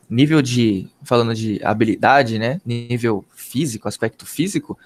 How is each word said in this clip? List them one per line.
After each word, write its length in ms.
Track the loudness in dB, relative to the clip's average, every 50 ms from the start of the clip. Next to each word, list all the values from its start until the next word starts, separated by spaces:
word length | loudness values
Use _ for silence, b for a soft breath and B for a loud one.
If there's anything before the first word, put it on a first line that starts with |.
| _ -4
nível 320 | 2 2 4 4 4 2
de, 460 | 2 2 2 2 2 2 2 0 -4 -8 _ _ -4
falando 300 | 0 2 2 2 2 -2
de 260 | -2 -2 -4 -4 -2 -2
habilidade, 760 | -2 0 2 0 0 0 2 4 4 6 4 4 2 0
né? 240 | -2 -2 -4 -4 -6 -6
Nível 600 | -6 -8 -6 -4 -4 -4 -2 0 0 0 -2 -4 _
físico, 580 | _ -20 -18 -8 -4 -2 -2 -2 -4 -6 -8
aspecto 380 | -8 -6 -4 -4 -4 -4 -8 -16
físico, 520 | -8 -4 -4 -4 -2 -2 -4 -6 -6 -12 b b